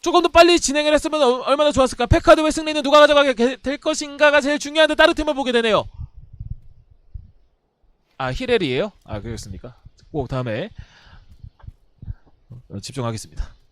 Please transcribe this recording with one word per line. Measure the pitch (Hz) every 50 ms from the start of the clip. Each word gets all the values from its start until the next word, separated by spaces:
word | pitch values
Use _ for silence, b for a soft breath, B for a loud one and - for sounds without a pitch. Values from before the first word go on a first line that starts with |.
조금 | - 349 349 349
더 | 339 349
빨리 | - 330 339 339 349 330
진행을 | - - 269 294 302 302 302
했으면 | 285 - 311 294 311
얼-, | 285 240 247 254 -
얼마나 | - 269 277 302 294
좋았을까. | - 262 262 247 - - 240
페카드의 | - - 339 - 339 311 320 311 311
승리는 | - 320 320 311 311 302
누가 | 269 277 285 302
가져가게 | 294 294 294 285 285 277 247
게-, | 202 233 262 262
될 | - - 254 285
것인가가 | 285 - 311 311 - 302 285 285 285 294 294 285 277
제일 | 233 277 294 285
중요한데 | - 285 294 320 311 302 302
다른 | 302 311 339 330
팀을 | - 302 302 294
보게 | 262 277 254
되네요. | 233 233 233 226 202 160 113 - - - - - _ - - - - - - - - - - - - - _ _ - _ _ _ - - - - _ _ _ _ _ _ _ _ _ _ _ _ _ _ _ _ _
아, | - 135 127
히렐이에요? | 127 - 254 233 240 220 180 135 123 139 196 214 _ _ _
아, | - 110 104
그렇습니까? | - 117 113 107 - 104 95 87 - 123 - _ _ - _ _ _ _
꼭 | - 151 131 120
다음에, | 139 131 123 120 107 117 180 226 b b b b b b b b b b b b - - - - _ _ - - - _ _ _ _ _ - - - _ _ _ _ _ _ _ 120 123 _ _
어, | - 101
집중하겠습니다. | - - 123 139 120 117 113 104 - - - - - - - _ _ _